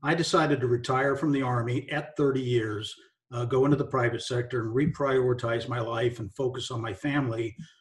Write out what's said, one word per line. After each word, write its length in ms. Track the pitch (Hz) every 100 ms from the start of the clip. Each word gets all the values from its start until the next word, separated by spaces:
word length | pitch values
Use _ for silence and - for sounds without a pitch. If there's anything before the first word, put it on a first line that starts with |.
I 100 | 139
decided 460 | 165 160 175 151 135
to 80 | 123
retire 480 | 120 120 131 139 135
from 160 | 160
the 120 | 139
Army 460 | 127 123 117 123 -
at 280 | 147 147 -
thirty 240 | 139 131
years, 520 | 123 120 110 104 107 - - _ _
uh, 140 | 123 120
go 180 | 131
into 140 | 143 147
the 160 | - 127
private 260 | 120 117
sector 380 | - 123 120 127
and 140 | 113 123
reprioritize 920 | 151 - 139 131 127 123 117 117 120
my 100 | 120
life 400 | 113 117 120 120
and 140 | 101
focus 360 | - 127 123 -
on 120 | 120
my 120 | 110
family 600 | - 147 143 127 113 110 - 165 _